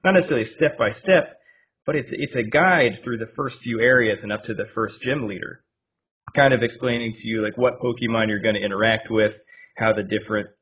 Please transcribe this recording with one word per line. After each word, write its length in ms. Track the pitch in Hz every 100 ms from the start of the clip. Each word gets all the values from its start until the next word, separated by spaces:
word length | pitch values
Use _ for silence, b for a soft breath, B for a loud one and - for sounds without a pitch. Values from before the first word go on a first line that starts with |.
not 80 | 185
necessarily 320 | 190 - 131
step-by-step, 960 | 110 - 156 - 110 - - 180 - - b b b _
but 120 | - 151
it's, 160 | -
it's 240 | - 139 127
a 80 |
guide 560 | 110 143 185 175 123 98
through 160 | - 117
the 80 | 110
first 340 | - 135 -
few 200 | 123 113
areas 420 | 123 127 113 101
and 100 | 104
up 120 | 107
to 100 | -
the 100 | 98
first 380 | 101 - 104 -
gym 240 | 123 143 110
leader, 380 | 92 - - _ _ _ _ _ _ - -
kind 180 | 139
of 80 | 127
explaining 500 | 117 - 127 120 117
to 140 | 110 113
you, 160 | 113
like, 160 | 107 104
what 220 | 127 120
Pokemon 480 | 123 117 120 113 110
you're 100 | 104
gonna 220 | 110 104
interact 500 | 101 98 110 110 -
with, 320 | 110 107 - B B B -
how 160 | 110
the 120 | 107
different 440 | 95 104 104 107 101 _